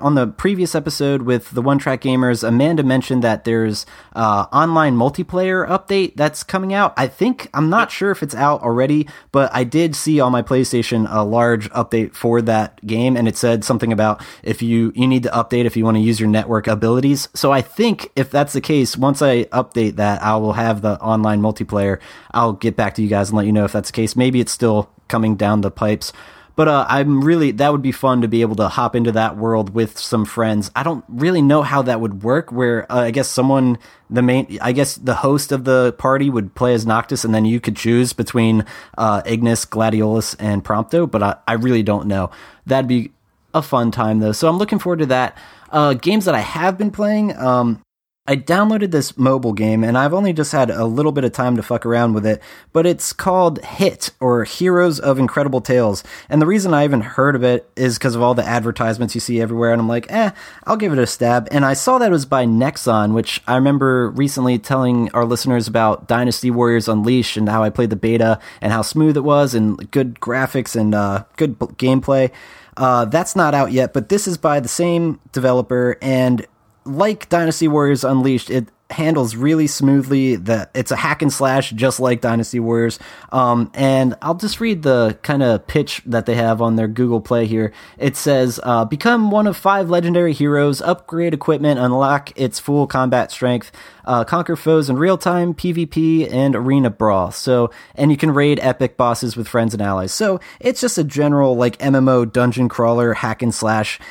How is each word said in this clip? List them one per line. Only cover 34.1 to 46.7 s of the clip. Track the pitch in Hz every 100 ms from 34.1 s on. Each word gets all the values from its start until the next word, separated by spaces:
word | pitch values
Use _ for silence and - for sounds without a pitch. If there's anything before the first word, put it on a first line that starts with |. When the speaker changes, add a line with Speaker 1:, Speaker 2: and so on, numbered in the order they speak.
| 117
Speaker 1:
main, | 123 127 120 101
I | 117
guess | 127 139 -
the | 123 135
host | 135 143 143
of | 139
the | 131 131 123 117
party | 131 135 139
would | 123 98
play | - 123
as | 120 113
Noctis, | 113 - 135
and | 113
then | 110 110
you | 120
could | - 107
choose | 113 117 123
between, | - 117 123 113 110 107 - - -
uh, | 110 101 -
Ignis, | 113 117 113 -
Gladiolus, | 110 113 110 107 110 107 -
and | 107 101
Prompto, | - 107 113 165 170
but | 110
I, | 101 - -
I |
really | 117 123 120
don't | 107 104 104
know. | 98 92 - - - -
That'd | 131 127
be | 123 113 - _ _ _
a | 156
fun | 156 131 117
time, | 107 110 110
though. | 107
So | 104 160
I'm | 175
looking | 208 208
forward | 180 170
to | 147
that. | 127 127 - - - -
Uh, | 151 147
games | 131 165 214 185
that | 131
I |
have | 101 156 180